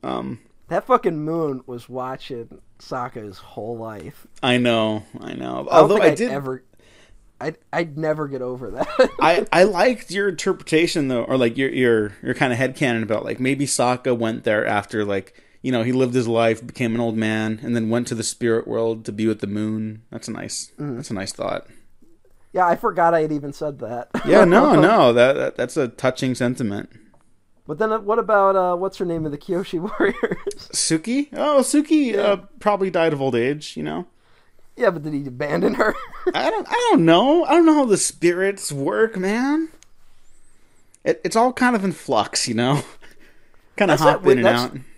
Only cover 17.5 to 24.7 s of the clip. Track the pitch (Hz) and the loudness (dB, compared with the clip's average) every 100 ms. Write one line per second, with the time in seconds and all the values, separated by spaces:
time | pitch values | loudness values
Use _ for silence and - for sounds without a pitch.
17.5 | 110 123 117 110 117 120 117 101 - 120 | -4 -4 -2 0 -2 -2 -4 -6 -4 0
18.5 | 113 117 113 113 113 113 104 110 107 104 | 0 -2 -4 -2 -4 -8 -2 -2 -2 -4
19.5 | 104 107 110 110 110 - 120 - 110 - | -4 -4 -4 -8 -10 -16 -16 -12 -10 -10
20.5 | - - _ 147 120 147 101 95 - - | -12 -12 _ -10 -8 -8 -8 -8 -8 -6
21.5 | 87 - - - - - - _ _ _ | -8 -10 -20 -20 -20 -20 -20 _ _ _
22.5 | 180 180 170 233 175 170 170 156 151 143 | 0 0 2 -2 2 2 2 0 -4 -8
23.5 | 143 151 139 110 120 - - - 185 196 | -8 -8 -8 -10 -10 -8 -6 4 6 8
24.5 | 185 294 | 6 6